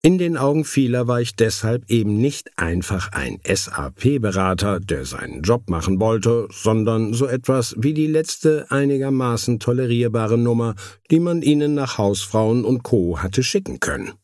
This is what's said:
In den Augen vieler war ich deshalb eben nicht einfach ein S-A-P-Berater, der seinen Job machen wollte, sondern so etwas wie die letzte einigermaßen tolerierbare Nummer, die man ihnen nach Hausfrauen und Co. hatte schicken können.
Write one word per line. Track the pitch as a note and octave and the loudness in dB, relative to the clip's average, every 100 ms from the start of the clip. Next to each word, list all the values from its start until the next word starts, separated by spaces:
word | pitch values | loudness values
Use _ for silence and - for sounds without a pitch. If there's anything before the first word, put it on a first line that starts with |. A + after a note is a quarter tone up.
In | D#3+ F#3 | 6 4
den | F3 D#3+ | 0 2
Augen | C3+ D3+ | 2 2
vieler | D3 - B2+ B2 B2 | 0 0 2 2 0
war | A#2+ | 0
ich | A#2+ - | -2 0
deshalb | A2+ - A2 A#2+ - | 0 2 -2 -2 0
eben | A#2 G#2+ G#2 | 0 2 2
nicht | C3+ C#3+ - - | 0 -2 -12 -4
einfach | E2+ F2 - F#2+ - | -2 -2 -2 -4 -4
ein | - C2 - | -6 -8 -8
S-A-P-Berater, | - F#2+ - - C#2+ - B2 C#3+ G#2 F#2+ F#2+ F#2 G#2 F#2 | -2 -2 -2 -8 -8 -2 0 2 0 0 0 0 0 -2
der | G2 C#2+ | -4 -6
seinen | C2 - - C2 | -6 -10 -12 -4
Job | E2 A#2+ - | 0 0 0
machen | E2+ D#2+ F#2+ | -4 0 0
wollte, | A2 A2+ A#2 A#2 G2+ | 2 2 2 0 -2
sondern | - A2 A2 A2 A2+ A2 | -4 0 2 2 0 0
so | A#2 C3 | -2 -2
etwas | B2+ B2 C3 A#2 - | -2 0 0 0 -2
wie | C3 | -2
die | D3+ D#3 | 0 0
letzte | D#3 D#3+ - D#3+ D3+ - | 0 -2 0 2 0 0
einigermaßen | C3+ C#3 C#3 C3+ C3 B2+ A#2 - A#2 | 0 2 0 0 0 0 -2 -2 -2
tolerierbare | - B2 B2+ A#2+ A#2+ A#2 A2 A#2 | 0 0 0 0 0 0 2 2
Nummer, | A#2+ A#2 A#2 G2 - - _ | 2 0 -2 -4 -14 -20 _
die | D#3+ | 2
man | F3 E3+ | 2 0
ihnen | D3 D3 D3 | 2 2 2
nach | D3 C3+ - | 0 -2 0
Hausfrauen | G2+ G2 - A2 A2 A#2+ | 0 0 0 0 2 2
und | A2 B2+ | 0 -2
Co. | - A2+ F2 E2 | 0 0 0 -2
hatte | F2+ G#2+ | -2 -2
schicken | B2+ G3+ F#3+ - | 0 -2 -2 -6
können. | - - G2+ - | -4 -4 -8 -14